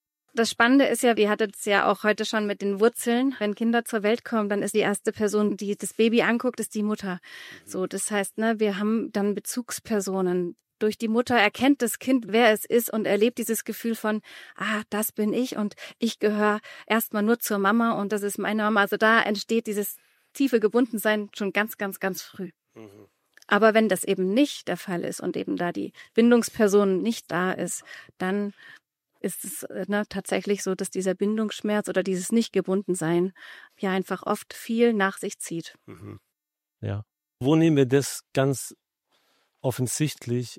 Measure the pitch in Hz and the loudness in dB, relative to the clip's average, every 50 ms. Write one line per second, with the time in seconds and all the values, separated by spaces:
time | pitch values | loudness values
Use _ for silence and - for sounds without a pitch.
0 | _ _ _ _ _ _ - 226 226 - - - 233 240 262 277 269 - 233 - | _ _ _ _ _ _ -2 -2 -2 0 2 2 4 6 6 6 4 4 2 2
1 | - 240 226 220 214 208 208 202 220 196 - - - 214 202 196 - 190 202 - | 2 2 4 4 2 2 2 0 -2 -2 -4 -6 -2 0 2 2 4 2 2 2
2 | - 214 208 - 214 - - 214 214 202 202 - 196 202 202 190 214 240 - - | 2 0 0 0 -2 -4 -2 -2 -2 -2 -4 -4 -4 -4 0 2 2 2 2 0
3 | - 240 233 240 262 277 254 - 208 208 202 - 226 233 233 233 233 - 247 220 | -2 -2 0 0 0 0 -2 -2 -4 -4 -2 -2 0 0 0 0 0 -2 -4 -2
4 | 196 208 233 240 - - 240 220 208 202 208 202 185 202 - 214 196 196 208 - | 0 0 0 0 -2 -2 -2 -2 0 0 -2 -2 -2 0 0 0 2 2 0 -2
5 | - 226 202 - 214 202 202 214 208 208 208 190 - 202 208 - - - - - | -2 -4 -2 0 0 0 2 2 0 0 0 -2 -4 -6 -6 -6 -8 -6 0 2
6 | 220 233 220 233 165 196 233 233 - 254 - - 214 - - 214 208 214 214 - | 2 4 4 4 2 2 2 0 -2 -4 -4 -4 -6 -6 -4 -4 -2 -2 -4 -4
7 | - 190 180 180 - - - - - - - - - - 202 190 185 - - 190 | -6 -6 -8 -8 -10 -16 -20 -20 -18 -18 -20 -20 -16 -10 -6 -6 -6 -4 -6 -6
8 | - - 214 202 196 - - - 220 226 226 208 220 208 196 190 208 208 226 226 | -6 -4 -2 -2 -4 -4 -4 -2 0 0 0 2 0 0 0 0 0 0 0 0
9 | 202 - - 208 202 208 202 202 - - - 247 240 - - - - - 226 202 | -2 -2 -2 0 0 0 0 -2 -6 -8 -6 -8 -8 -8 -8 -10 -6 -4 -2 -2
10 | 190 196 190 190 185 180 180 180 175 175 - _ _ _ _ - 208 214 214 - | -2 -2 -2 0 0 2 2 0 -2 -2 -6 _ _ _ _ -2 0 0 0 0
11 | 233 220 220 233 247 - 247 233 202 208 - - 240 277 285 - 247 220 - - | -2 0 0 0 0 2 4 4 4 4 2 2 4 4 4 4 2 -2 -2 -4
12 | - 254 269 254 226 185 196 226 247 220 214 202 - - 226 240 233 - - 185 | -2 0 0 0 0 0 2 4 6 6 4 2 0 0 0 2 2 0 -2 -2
13 | 160 - 202 202 214 240 - - 226 - 226 - - - 214 - - 233 226 - | 0 0 2 4 2 2 2 0 -4 -2 -4 -4 -4 -6 -8 -6 -4 -4 -4 -2
14 | - 214 214 214 - - - - - - - - 185 208 214 208 214 - - 208 | -2 -2 -2 -4 -4 -10 -18 -20 -20 -18 -12 -8 -6 -4 -4 -4 -4 -4 -4 -4
15 | 220 - - - 214 214 - 233 254 254 - - 208 208 - - - - - _ | -4 -4 -2 -2 -2 0 0 0 -2 -2 -4 -4 -6 -6 -6 -10 -18 -20 -8 _
16 | 240 226 - - - 214 214 208 208 208 208 214 - - - - - - 214 226 | -4 -4 -2 0 0 0 2 2 2 2 2 0 -4 -10 -20 -10 -4 -2 0 0
17 | - - - 214 202 220 240 240 - - 214 202 196 190 226 233 233 233 226 180 | 0 -2 -2 0 0 2 0 0 0 -2 -2 0 2 2 4 4 2 2 0 -2
18 | 202 196 214 208 202 202 196 - 196 196 214 220 208 214 220 202 202 196 208 202 | -2 -2 -4 -4 -4 -4 -4 -4 -4 -2 -2 0 0 2 2 2 2 2 2 2
19 | 220 220 226 226 - - 214 196 - - 226 233 226 220 208 208 202 - - - | 4 4 6 4 4 2 0 -2 -2 -2 -2 -2 0 -2 -4 -4 -4 -6 -8 -14
20 | _ _ _ _ _ _ - - 277 269 - 226 208 208 - 233 262 - - 208 | _ _ _ _ _ _ -4 -2 0 2 4 4 4 4 4 2 2 2 0 -2
21 | - 214 214 208 208 202 - - 214 190 - 208 214 220 - - 208 196 190 - | 0 0 0 0 -2 -6 -6 -4 -4 -2 0 0 -2 -2 -4 -6 -8 -8 -6 -4
22 | - 190 185 - - - - - 185 175 - _ _ _ _ 113 110 104 104 104 | -4 -4 -4 -6 -10 -14 -12 -12 -12 -12 -12 _ _ _ _ -20 -20 -20 -20 -20
23 | 101 - _ _ _ _ _ _ _ - 208 202 220 220 208 220 220 208 185 - | -20 -20 _ _ _ _ _ _ _ 0 2 6 6 6 6 6 4 4 2 0
24 | - - 196 190 185 185 202 254 294 277 - - - - 180 170 - - 180 175 | 0 -2 0 0 0 2 2 2 2 2 0 -4 -8 -6 -6 -6 -6 -6 -6 -4
25 | - - 185 - - 185 165 - 190 196 - 180 175 175 170 - - - - - | -4 -6 -8 -6 -6 -6 -4 -4 -4 -4 -4 -4 -4 -4 -4 -6 -8 -10 -10 -16
26 | - - _ - 233 240 240 233 220 - - - 220 202 190 202 202 196 190 180 | -20 -4 _ 4 6 6 6 4 4 0 0 2 4 4 6 6 4 4 2 2
27 | 180 226 226 - - - 165 170 180 190 - - 180 175 - - - - - - | 0 -2 -4 -4 -6 -6 -4 -2 -2 -2 -2 -4 -6 -6 -8 -8 -12 -14 -20 -20
28 | - - - - 185 185 196 202 208 202 - _ - - - - _ _ _ _ | -20 -18 -10 -6 -4 -2 -2 -2 -2 -4 -6 _ -18 -20 -20 -20 _ _ _ _
29 | _ _ _ _ - 196 - - - 196 190 - - - - 202 185 - 208 202 | _ _ _ _ -8 -8 -8 -8 -10 -12 -12 -12 -12 -10 -8 -8 -6 -2 -2 -2
30 | 208 - - 196 - - 196 196 - 202 202 196 - 190 190 - 190 - - 185 | -2 -4 -6 -10 -6 -4 -2 -2 0 -2 -2 -2 -2 -4 -4 -4 -6 -6 -6 -4
31 | 185 190 180 - 202 202 214 220 220 208 - - - 208 208 208 202 - 180 185 | -2 -2 -2 0 0 0 0 0 -2 -4 -4 -4 -4 -2 0 0 -2 -2 -2 -2
32 | 185 196 190 180 185 - 226 233 226 - - 196 180 - 190 196 202 - 180 180 | 0 0 -2 -4 -2 0 0 0 0 2 0 -2 0 0 0 -2 0 -2 -4 -2
33 | 165 160 170 175 180 190 - - - - - - - - _ _ - 190 185 190 | 0 0 2 2 0 0 -2 -8 -18 -20 -20 -20 -20 -20 _ _ -4 -2 -2 -2
34 | 185 - 190 180 - - 208 - - - - - - - 226 226 240 240 226 202 | -2 -4 -6 -6 -4 -4 -4 -4 -6 -12 -18 -14 -8 -4 0 4 4 4 4 4
35 | 190 196 190 - - 208 - - - - 165 165 - - - _ _ - 95 87 | 2 0 0 -2 -8 -10 -8 -10 -10 -8 -8 -8 -8 -10 -14 _ _ -20 -18 -16
36 | 101 101 104 101 _ _ _ _ _ _ _ _ _ _ _ _ 117 104 101 104 | -16 -16 -16 -16 _ _ _ _ _ _ _ _ _ _ _ _ -8 -6 -6 -6
37 | 107 _ _ _ _ _ _ - 123 135 160 160 165 165 156 139 135 120 131 143 | -8 _ _ _ _ _ _ -4 0 2 4 6 6 6 6 4 4 4 4 2
38 | 131 - - - - _ - 135 135 139 135 - - - - _ _ _ _ _ | 2 0 -6 -12 -14 _ -2 0 0 2 0 -2 -6 -12 -16 _ _ _ _ _
39 | _ _ _ _ _ _ _ _ _ _ _ _ - 131 117 - 127 113 - - | _ _ _ _ _ _ _ _ _ _ _ _ -6 -4 -4 -2 -4 -4 -2 -2
40 | 156 139 - - - 120 120 123 123 - - | -2 -4 -4 -6 -8 -4 -4 -4 -4 -6 -10